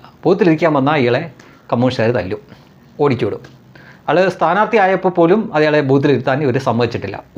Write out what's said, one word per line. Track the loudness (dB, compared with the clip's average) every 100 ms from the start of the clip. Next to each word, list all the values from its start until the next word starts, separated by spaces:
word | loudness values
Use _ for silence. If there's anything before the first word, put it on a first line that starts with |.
| -18 -4
ബൂത്തിലിരിക്കാൻ | -2 2 2 2 0
വന്നാൽ | 0 0 0
ഇയാളെ | 0 0 -4 -14 -20 -20 -4
കമ്മ്യൂണിസ്റ്റുകാർ | 0 0 0 0
തല്ലും, | 0 -4 -10 -12 -20 -20 -20 -20 -4
ഓടിച്ചു | -2 0
വിടും. | -4 -6 -14 -20 -20 -20 -20 -12 -2
ആൾ | 0 0
സ്ഥാനാർത്ഥി | 0 0 0 0 2
ആയപ്പോൾ | 2 0 0
പോലും | 2 2 2 0
അയാളെ | 0 2 2
ബൂത്തിലിരുത്താൻ | 2 2 2 0 0 -2
ഇവർ | -2 -2
സമ്മതിച്ചിട്ടില്ല, | -2 0 -2 -4 -8 -12 -6